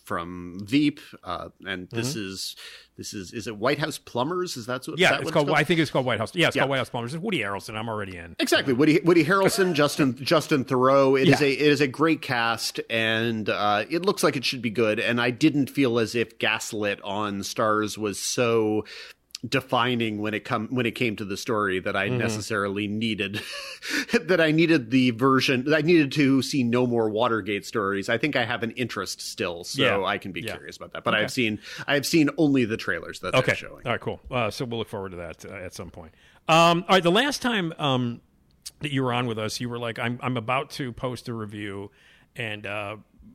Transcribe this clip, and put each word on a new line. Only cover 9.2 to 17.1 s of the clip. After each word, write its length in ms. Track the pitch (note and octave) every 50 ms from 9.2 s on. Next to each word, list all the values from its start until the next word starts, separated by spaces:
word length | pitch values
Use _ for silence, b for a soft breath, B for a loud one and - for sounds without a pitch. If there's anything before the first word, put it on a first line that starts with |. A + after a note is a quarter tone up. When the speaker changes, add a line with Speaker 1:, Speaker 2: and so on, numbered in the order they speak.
| D3+
Speaker 1:
Harrelson, 480 | C3+ F#3+ G3 G3 F#3 - - F#3+ F3+ E3
Speaker 2:
<laughs> 0 |
Speaker 1:
Justin, 420 | C#3+ D3 C#3+ - - D#3 C3+ A#2+
Justin 480 | - C#3 - E3+ D#3 C#3+ - D#3 C#3 A#2+
Theroux. 560 | - C3+ B2+ B2+ C3 C3+ C#3 C#3 C3+ C3+ C3+
It 80 | C3+ C3+
is 140 | C3+ A#2+
Speaker 2:
Yeah. 60 | D3+ C#3
Speaker 1:
a, 40 |
it 80 | C3+ A2+
is 200 | C#3+ D3+ D3 B2+
a 60 | D3 C#3+
great 340 | A#2 A2+ D3 E3 D#3+ D3+
cast, 580 | - - C3 A#2+ A#2 A#2 A#2 A2 - - - - - -
and, 600 | A#2 A2+ A2+ A2 A2+ A2 A2+ A#2 A2+ A2 G#2+ G#2
uh, 360 | G#2+ F2+ G#2 G#2 G#2 G#2 A#2 -
it 160 | D#3 E3+ F3
looks 160 | G3+ G3 - -
like 120 | D#3 C#3 C#3+
it 80 | C3+
should 160 | - - C3
be 80 | A2 A#2+
good. 300 | G2+ A#2 A#2 G#2+ G#2+ A2
And 200 | G2 G#2 A#2 A#2+
I 120 | A#2+ B2
didn't 400 | B2 A2 D3 D#3 C3 D3 C3+ A#2
feel 260 | - C#3+ C#3 B2 A2+ A#2+
as 160 | A2+ G2+ -
if 240 | A#2+ A2 - - -
Gaslit 640 | - A2+ G#2+ A2 - - - G#2+ G#2 G2+ G2+ F#2+
on 380 | - G#2